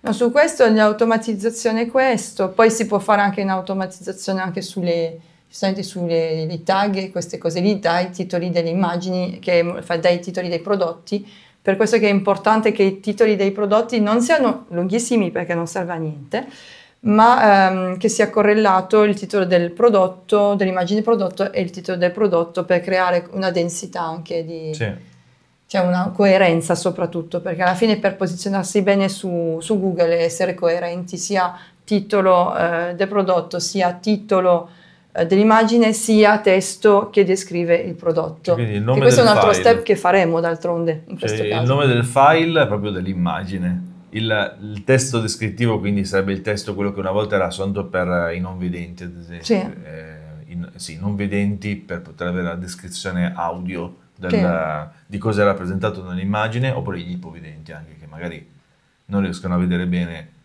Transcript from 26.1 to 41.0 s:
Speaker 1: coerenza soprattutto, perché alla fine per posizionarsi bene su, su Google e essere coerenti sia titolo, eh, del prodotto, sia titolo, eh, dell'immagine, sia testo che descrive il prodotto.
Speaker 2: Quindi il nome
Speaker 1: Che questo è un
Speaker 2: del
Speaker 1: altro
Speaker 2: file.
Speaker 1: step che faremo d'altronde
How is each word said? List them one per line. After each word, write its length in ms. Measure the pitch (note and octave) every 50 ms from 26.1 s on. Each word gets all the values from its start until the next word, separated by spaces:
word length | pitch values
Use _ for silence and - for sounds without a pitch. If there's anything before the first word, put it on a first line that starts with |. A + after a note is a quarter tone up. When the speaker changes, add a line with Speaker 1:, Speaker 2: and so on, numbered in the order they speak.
| -
Speaker 1:
coerenza 600 | - G3+ G3+ F#3 F#3+ G3 F3+ E3 E3 D#3+ E3 F3+
soprattutto, 640 | E3+ - F#3 E3+ - F#3+ E3 - F3 D#3+ D#3+ - F3+
perché 220 | E3+ G3+ E3+ D#3+ F#3
alla 120 | F3+ F3+
fine 240 | F3+ A#3 A3+ G#3+ G#3
per 160 | - G3 F#3+
posizionarsi 680 | - G3 F3+ F3 F3+ - G3+ G3 G3 F3+ F#3 - G#3 F#3+
bene 260 | G3+ G3 G3 G3 F#3+
su, 500 | F#3+ - - F#3+ F3 E3+ E3+ E3 D#3+ E3
su 200 | E3 - A3 G3+
Google 360 | F#3 F#3+ F3 E3 F3 E3 E3+ E3+
e 40 | E3
essere 320 | E3+ E3 - F#3 F3+ G3
coerenti 640 | F3+ F3+ E3+ E3 F3 F3 F3 F3 F3+ F3+ F3+ -
sia 400 | F3 - - G3+ G3 F3+ F3+ F3+ - - - _ _ _
titolo, 720 | - G#3+ G3+ G3+ G#3 - G3+ F#3+ F#3+ F#3 F3+ F3 - -
eh, 380 | - - E3+ E3+ E3 E3+ F3 F3+
del 120 | E3+ G3 G3
prodotto, 500 | G3+ G3+ F#3+ F#3 F#3 F3 D#3+ E3+ - F3
sia 320 | F3 - - G3 F#3 F3 F3
titolo, 760 | F3+ - A3 G#3+ G3 G3+ - G3+ F#3 F3+ F3+ F3 E3+ E3+ - - - - _ _ _ _ _ _
eh, 140 | - E3+
dell'immagine, 640 | E3 F#3+ F#3+ G#3 A3 A3 A3 A3+ G#3+ A3+ A#3+ A#3 A3 A3
sia 460 | A3 - - A3 G#3+ G#3+ G#3 G#3+ G#3+
testo 720 | G#3+ G#3 F#3 F#3+ F#3+ - - - - G#3+ G3+ G3 G#3 G#3
che 140 | - G#3 G3
descrive 520 | F3 F#3 F#3+ F#3 - E3+ F3 E3+ E3+ E3+
il 180 | F3 - F3+ E3+
prodotto. 600 | E3+ - E3+ D#3+ E3 D#3+ D#3 D#3+ - - - F3
Speaker 2:
Quindi 200 | A#2 A#2+ A2 G#2
il 80 | G#2 G#2
nome 140 | A#2 B2+ C#3
Speaker 1:
Che 40 | -
questo 180 | A#3+ - -
è 20 | A#3+
un 60 | A3
Speaker 2:
del 100 | G#3 -
Speaker 1:
altro 140 | G2 G3+ G3
Speaker 2:
file. 100 | F#3 F#3 A#3+
Speaker 1:
step 140 | A#3 A#3 A3+
che 120 | - G#3
faremo 440 | - - F3+ F#3 G3 F3+ E3 E3 E3
d'altronde 600 | E3 E3+ E3+ D#3+ - F3 E3+ E3+ E3+ E3 D#3+ D#3